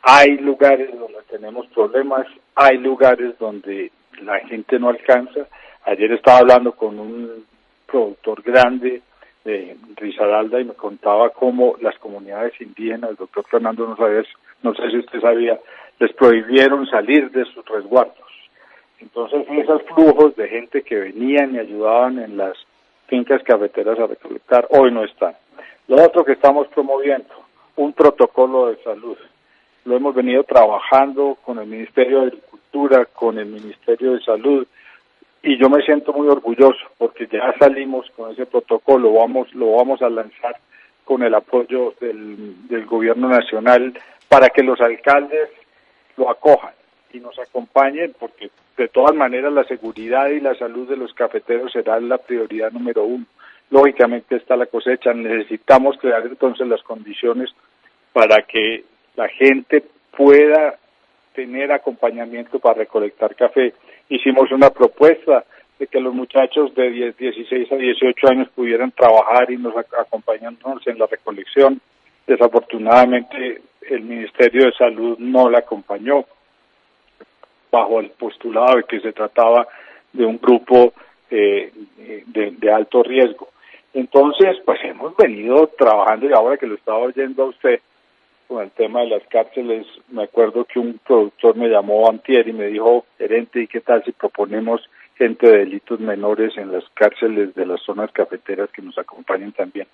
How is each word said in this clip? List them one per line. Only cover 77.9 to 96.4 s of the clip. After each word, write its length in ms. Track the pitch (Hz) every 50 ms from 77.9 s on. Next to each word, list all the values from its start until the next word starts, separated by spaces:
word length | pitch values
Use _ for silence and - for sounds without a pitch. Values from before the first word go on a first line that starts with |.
| 113 113
el 120 | 107 104
postulado 680 | _ _ - 110 - _ - 120 110 110 120 127 131 123
de 60 | 110
que 160 | - - 107
se 120 | - 113
trataba 560 | 107 - 107 104 _ - 117 113 117 120 117 - - - - - - _ _ _ _
de 120 | 131 120
un 120 | 110 113 117
grupo, 560 | - 123 123 117 - - 127 123 123 117 - _ - _ _ _ _ _
eh, 420 | - 110 104 101 101 101 - - _ 110 104 98 _ _ 107 110 107 104 _ 117
de, 240 | 120 110 107 101
de 200 | 87 80 - 107
alto 300 | 107 107 107 - - 127
riesgo. 480 | 120 - 127 131 127 117 104 - - _ _ _ _ _ - - _ _ _
Entonces, 640 | 135 127 - _ 139 143 147 143 - 196 190 180 - -
pues 140 | - 101 - -
hemos 320 | - 90 - 120 156 175 -
venido 500 | 208 139 113 104 104 117 127 147 160 156 - -
trabajando, 520 | 135 117 107 107 98 107 110 110 127 139
y 40 | 143
ahora 240 | 113 110 123 139 139
que 100 | - 120
lo 80 | 104
estaba 240 | 101 _ - 110 110
oyendo 440 | 120 127 131 131 135 131 131 131 135
a 40 | 135
usted, 320 | 120 _ _ - - - _ _ _ _ _ _ _ _ _ _ _ _ _ _
con 140 | 127 113 104
el 80 | 98
tema 280 | _ - 113 107 110 120
de 60 | 120 113
las 160 | 110 101 - _
cárceles, 600 | - 113 110 - _ 135 123 120 113 110 104 _ _ - _ _
me 140 | 127 120 104
acuerdo 420 | - _ 117 117 107 104 117 120
que 140 | _ - 123
un 200 | 120 120 117 110 _
productor 500 | - 131 117 107 101 _ _ - 117 110
me 140 | 110 120 117
llamó 400 | 113 104 98 104 104 107 110 113
antier 380 | 110 107 _ - 135 123 113 113
y 60 | 113
me 140 | 110 104 104
dijo, 380 | 107 104 113 117 120 123 - _ _ _
"Gerente, 440 | 107 101 107 117 117 _ _ 123
¿y 60 | 117 -
qué 120 | - -
tal 240 | - - 120 - -
si 80 | -
proponemos 720 | - _ - - _ - 208 202 208 214 226 226 233 233 - _ _ _ - _ _ _
gente 300 | 127 117 110 - - 117
de 120 | 110 104
delitos 400 | 98 92 95 101 _ - 117 110
menores 580 | 110 110 104 98 101 104 107 104